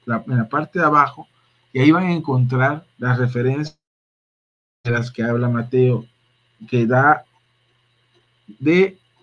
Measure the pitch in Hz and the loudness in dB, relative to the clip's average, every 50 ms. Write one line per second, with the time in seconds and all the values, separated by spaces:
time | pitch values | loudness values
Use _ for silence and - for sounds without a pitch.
0 | _ 120 113 110 - 139 127 120 110 - 143 151 156 - - 190 160 147 151 147 | _ -8 -8 -6 -6 -4 -2 -2 -2 -2 -4 -6 -6 -4 -4 -2 0 2 2 2
1 | 139 131 - 156 - _ _ _ _ _ _ _ _ _ - 131 135 151 165 180 | 2 0 -2 -10 -20 _ _ _ _ _ _ _ _ _ -2 2 4 4 4 4
2 | 185 180 175 160 - 143 127 127 123 120 131 127 131 139 151 151 - _ _ - | 2 0 -2 -2 -2 -2 0 0 0 0 0 0 0 0 -2 -4 -10 _ _ -8
3 | 120 123 123 123 123 120 123 120 123 131 139 147 151 151 - _ _ _ _ _ | -4 -2 -2 -2 -2 -2 -2 -2 -2 -2 -2 -4 -6 -8 -12 _ _ _ _ _
4 | _ _ _ _ _ _ _ _ _ _ _ _ _ _ _ _ - 120 120 117 | _ _ _ _ _ _ _ _ _ _ _ _ _ _ _ _ -6 -4 -4 -4
5 | 117 - - 117 113 117 117 120 123 120 120 117 120 123 127 127 127 123 120 - | -4 -6 -6 -6 -4 -2 -2 0 0 0 -2 -2 -4 -2 0 2 2 2 2 -2
6 | - - _ _ _ _ _ _ _ _ _ _ 110 - 127 120 113 113 127 131 | -4 -10 _ _ _ _ _ _ _ _ _ _ -10 -4 -2 0 0 2 2 4
7 | 139 151 151 - - _ _ _ _ _ _ _ _ _ _ _ _ _ _ _ | 4 4 2 0 -2 _ _ _ _ _ _ _ _ _ _ _ _ _ _ _
8 | _ _ _ _ _ _ _ _ _ - - - 135 151 175 185 196 190 - _ | _ _ _ _ _ _ _ _ _ -20 -16 -4 -2 0 2 2 2 0 -2 _
9 | _ _ _ _ | _ _ _ _